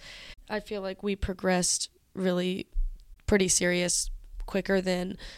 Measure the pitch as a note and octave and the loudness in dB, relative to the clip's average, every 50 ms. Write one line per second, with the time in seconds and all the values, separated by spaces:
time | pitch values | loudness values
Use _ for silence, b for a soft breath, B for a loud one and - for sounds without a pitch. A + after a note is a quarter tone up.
0 | B B B B B B B B - - G#3+ G#3 G#3 - G#3+ G3+ F#3+ G3 F#3+ - | B B B B B B B B -10 -6 -6 -6 -4 -6 -6 -6 -4 -6 -6 -4
1 | - G#3 G3 - - - F#3 F3+ G3 F#3 F#3 F3+ F3 - - - - - _ _ | -2 -2 -2 0 -2 -4 -4 0 2 2 4 4 4 2 0 0 -2 -6 _ _
2 | _ _ - F#3+ F#3 F#3 F3+ F3+ F3+ F#3 F#3 - - _ - - - - - - | _ _ -4 0 0 2 2 2 0 0 -2 -4 -6 _ 0 0 0 0 -2 -8
3 | - - - - - - G#3+ G3+ F#3+ F3+ - - F3+ F3 F3+ F3 F3+ F3 - - | -18 -20 -20 -6 0 4 4 4 6 4 4 4 4 4 2 2 2 2 0 0
4 | - - - - - - - - - - - G3 F#3 - F#3+ F#3+ F3+ F#3 F3+ F3+ | -2 -4 -6 -8 -12 -12 -10 -10 -8 -4 -2 -2 2 2 2 2 4 2 0 0
5 | F3+ F#3 - B B B B | -2 -4 -6 B B B B